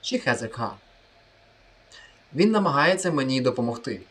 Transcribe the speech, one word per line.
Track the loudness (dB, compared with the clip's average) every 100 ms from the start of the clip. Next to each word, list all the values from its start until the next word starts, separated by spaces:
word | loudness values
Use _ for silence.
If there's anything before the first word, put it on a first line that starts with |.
She | -4 -4 -2
has | -2
a | -4 -6
car. | -8 -8 _ _ _ _ _ _ _ _ _ _ _ -20 -20 _ _
Він | 2 4
намагається | 4 2 2 2 2 0
мені | 0 0 2
допомогти. | 0 0 -4 -4 -8 -10 -12